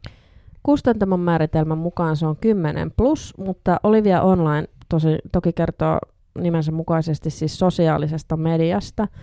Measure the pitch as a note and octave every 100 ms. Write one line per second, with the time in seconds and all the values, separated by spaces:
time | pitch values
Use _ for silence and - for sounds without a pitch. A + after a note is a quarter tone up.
0 | - - _ - - - - C#4+ - A3+
1 | G3 F#3 F3 E3 D#3 D#3+ D#3 D#3+ E3 -
2 | E3+ D3+ D#3 D3+ A3 G#3 D#3 D#3+ D#3+ -
3 | A#3+ D4+ - - F#3+ F#3 - F3 G#3 A3
4 | G#3 F3+ F#3 F#3 D#3+ D3 - - - E3
5 | D#3+ D#3 - F#3 E3+ E3 E3 - D#3 D#3+
6 | - _ _ - F3 E3 D#3 D#3+ D#3+ E3
7 | D#3+ D3+ D#3+ - D#3 - F#3 F3 E3 D3+
8 | D3+ D#3 - D#3+ D#3+ E3 E3 G3 - -
9 | G#3 -